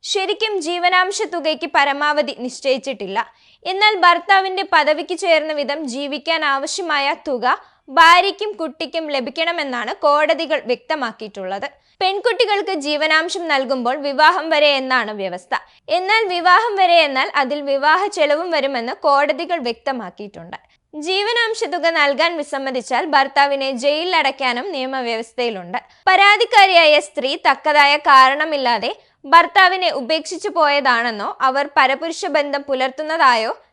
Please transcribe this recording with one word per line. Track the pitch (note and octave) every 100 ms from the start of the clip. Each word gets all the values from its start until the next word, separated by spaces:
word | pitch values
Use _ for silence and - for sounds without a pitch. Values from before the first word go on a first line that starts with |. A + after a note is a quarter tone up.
ശരിക്കും | - G4+ F#4+ - A4 G4+ D4+
ജീവനാംശ | F4 F4+ F#4 F#4 G4 A4+
തുകയ്ക്ക് | E4+ D#4 D#4 E4 D#4+
പരമാവധി | C#4 C#4 D4 D4 A#3 -
നിശ്ചയിച്ചിട്ടില്ല. | B3 - C#4 C4 - A#3 G3 G3 - _ _ _ -
എന്നാൽ | F#4+ G#4+ G#4
ഭർത്താവിന്റെ | F4 E4+ F4 G4 F#4+ F#4+ G4
പദവിക്ക് | E4 C#4+ D#4 E4+ F4+
ചേർന്ന | F#4 D#4+ D#4
വിധം | D4+ C#4 D4 D4
ജീവിക്കാൻ | A#3+ C#4+ C#4+ - E4 D4+
ആവശ്യമായ | C#4 D4 - F4 D4 C#4 E4 -
തുക | B3 A#3 E4+ _ _ - C4+
ഭാര്യയ്ക്കും | E4 F4 G4 G4 G#4+ -
കുട്ടിക്കും | D#4+ D#4 E4 E4 D#4 C#4
ലഭിക്കണമെന്നാണ് | B3+ C#4 E4 E4+ C#4+ B3 A3 F#4+
കോടതികൾ | D4+ D4 D4+ D4 D#4+ D4 A3
വ്യക്തമാക്കിയിട്ടുള്ളത്. | A#3+ _ D#4 A#3+ - G#3+ G#3 F#3 G3 C#4+ _ _ _
പെൺകുട്ടികൾക്ക് | F#4+ G4+ A#4+ A4+ A4+ G4+ G4 F#4+ C#4
ജീവനാംശം | D4 D#4 D#4 E4+ F#4 E4+
നൽകുമ്പോൾ | C#4 C4 C4 A#3 C#4+ C#4+
വിവാഹം | C4+ D#4 F4 D#4+
വരെ | D#4 D4 C4+
എന്നാണ് | C4 B3+ A3
വ്യവസ്ഥ. | G#3+ F#3+ F3+ - - - _ - E4+
എന്നാൽ | F#4 A4 G#4 F4+
വിവാഹം | E4+ F4+ A4+ G4
വരെ | F#4 E4+ D4+
എന്നാൽ | C4 D4 -
അതിൽ | C4 D4 C#4
വിവാഹ | C#4 D4 E4+ G4+ G4
ചെലവും | D4 D4 F4+ D#4+
വരുമെന്ന് | C4+ C4+ A#3 - D#4+
കോടതികൾ | C#4 C#4+ C4+ E4+ E4+ A#3+
വ്യക്തമാക്കിയിട്ടുണ്ട്. | A#3 - C4 F#3 - G#3 E3+ E3+ - _ _ _ D4+ D4+
ജീവനാംശ | F#4+ G#4 A#4+ A4+ A4 F#4+
തുക | E4+ D#4+ E4
നൽകാൻ | C#4+ C#4 E4 E4+
വിസമ്മതിച്ചാൽ | D4 C4+ C4+ B3+ A3+ B3 D#4 C#4
ഭർത്താവിനെ | C4+ C#4 C#4+ C#4 C4+ B3+
ജയിലിൽ | C#4 D4+ F4 E4+
അടയ്ക്കാനും | C4+ C4+ C4 A#3+ G4
നിയമവ്യവസ്ഥയിലുണ്ട്. | D4+ C4 C4+ A#3+ A3+ A#3 - A#3+ G3+ F3 A#3 _ _ -
പരാതിക്കാരിയായ | F#4+ G4+ G#4 A4+ A4+ F#4+ F4 D#4+ D4 D4
സ്ത്രീ | - B3+ E4+ E4
തക്കതായ | C4+ D#4 D4 C#4+ D4 D4
കാരണമില്ലാതെ | C4 C4 C#4+ D#4 D4 B3+ A3+ A#3 G#4+ _ _ C#4
ഭർത്താവിനെ | E4 E4+ F#4+ F#4 F#4 F4+ C#4+
ഉപേക്ഷിച്ചു | A#3+ D#4+ D#4+ E4+ G4+
പോയതാണെന്നോ | D#4+ D4+ C#4+ C4+ A#3 A#3+ G#3+ G#3+ - C4
അവർ | C4 C#4+ D4+
പരപുരുഷ | C4 C4 E4 E4 F#4 D4
ബന്ധം | C#4+ C#4+ C#4+
പുലർത്തുന്നതായോ | C4 C4 C4 D#4 D#4 C#4 A#3+ A3 - _